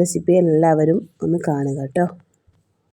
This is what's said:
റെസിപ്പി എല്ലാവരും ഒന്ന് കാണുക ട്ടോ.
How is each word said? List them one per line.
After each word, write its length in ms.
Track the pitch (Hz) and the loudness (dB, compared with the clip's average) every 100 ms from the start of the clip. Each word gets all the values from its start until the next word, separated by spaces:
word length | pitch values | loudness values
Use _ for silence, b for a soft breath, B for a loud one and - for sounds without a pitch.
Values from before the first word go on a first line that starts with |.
റെസിപ്പി 340 | 175 175 170 180 | 0 -2 0 2
എല്ലാവരും 560 | 175 156 165 156 156 185 - - 165 | 4 2 2 2 2 0 -4 -8 -4
ഒന്ന് 120 | 170 170 | -4 -2
കാണുക 400 | 143 139 143 135 175 | -4 -4 -6 -6 -2
ട്ടോ. 100 | 175 - _ _ _ _ _ _ _ | -4 -4 _ _ _ _ _ _ _